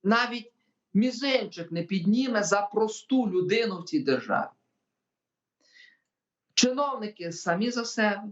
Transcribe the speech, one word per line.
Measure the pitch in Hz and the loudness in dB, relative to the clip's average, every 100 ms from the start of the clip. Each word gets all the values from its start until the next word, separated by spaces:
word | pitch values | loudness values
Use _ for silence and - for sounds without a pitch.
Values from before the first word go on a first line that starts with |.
навіть | 190 233 240 240 214 _ _ _ _ | 2 2 0 -6 -12 _ _ _ _
мізинчик | 196 247 - 277 254 202 175 165 | 2 2 0 0 0 0 -8 -6
не | 170 | -6
підніме | 170 190 175 233 262 220 | -2 0 2 2 2 0
за | 202 202 | 2 2
просту | 202 214 220 - - 262 214 | 2 0 0 -2 0 0 2
людину | 180 180 226 226 175 | 0 2 2 0 -4
в | |
цій | 170 151 | -4 -2
державі. | 135 127 110 92 82 _ _ _ _ _ _ _ _ _ _ _ _ - - _ _ _ _ _ _ - | 0 0 0 -2 -2 _ _ _ _ _ _ _ _ _ _ _ _ -20 -20 _ _ _ _ _ _ 2
Чиновники | 247 262 285 247 208 - 170 | 2 2 -2 -2 -8 -8 -10
самі | 170 185 175 240 | -6 -2 0 -2
за | 233 | -4
себе | 226 - 214 202 214 | -4 0 0 0 -8